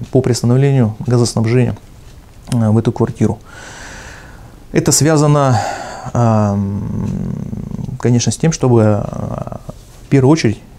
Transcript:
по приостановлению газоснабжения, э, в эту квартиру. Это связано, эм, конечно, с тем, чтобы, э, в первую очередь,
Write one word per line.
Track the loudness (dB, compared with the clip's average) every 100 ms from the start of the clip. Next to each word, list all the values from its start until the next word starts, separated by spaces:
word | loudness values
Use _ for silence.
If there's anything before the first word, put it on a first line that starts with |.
| -2
по | 0
приостановлению | 2 0 2 2 4 4 2 0 0
газоснабжения, | 2 2 0 0 2 0 -4 -12 -20 -20 -20 -20 -18 -4
э, | 0 2
в | 2
эту | 2
квартиру. | 0 -2 0 -2 -2 -12 -20 -20 -18 -18 -18 -18 -20 -20 -20 -20 -20 -6
Это | -2 0
связано, | 2 4 4 4 4 2 2 -2 -8 -12 -14 -6
эм, | 0 2 2 0 0 -2 -4 -6 -6 -4 -4 -6 -6 -8 -8 -8 -8 -8 -2
конечно, | 2 2 2
с | 0
тем, | 0
чтобы, | 0 4 4
э, | 4 2 -2 -6 -8 -8 -10 -12 -16 -20 -20 -18 0
в |
первую | 2 4
очередь, | 4 2 -2 -10